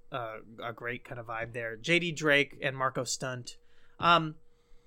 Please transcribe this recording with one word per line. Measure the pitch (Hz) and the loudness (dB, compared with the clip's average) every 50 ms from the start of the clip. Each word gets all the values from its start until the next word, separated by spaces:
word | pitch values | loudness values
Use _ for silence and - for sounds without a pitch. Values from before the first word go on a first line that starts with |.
| - - | -12 -8
uh, | 143 131 117 110 110 110 95 98 113 107 110 | -6 -6 -6 -6 -10 -12 -14 -16 -14 -10 -8
a | 120 | -8
great | 113 - 127 120 123 123 - | -8 -6 -6 -6 -6 -6 -8
kind | - 131 120 | -12 -12 -12
of | 117 | -10
vibe | 110 113 113 117 117 | -8 -6 -6 -6 -6
there. | 113 127 117 113 113 | -6 -6 -6 -8 -8
J | 107 107 - 170 175 | -6 2 4 4 4
D | 170 175 | 4 2
Drake | 156 - 151 151 143 143 143 - - - | -2 0 4 4 6 6 4 2 -2 -4
and | - 139 131 | -4 -4 -2
Marco | 135 131 131 127 143 127 | 0 0 0 0 -2 -4
Stunt. | 123 - - - 131 127 123 123 - - - - - - - - - - - | -4 -4 -4 -4 -6 -6 -6 -10 -12 -14 -16 -20 -20 -20 -20 -20 -18 -6 0
Um, | - 170 175 165 160 156 156 - - - - _ _ - - - _ | 4 6 6 6 4 0 -6 -10 -18 -20 -20 _ _ -20 -20 -20 _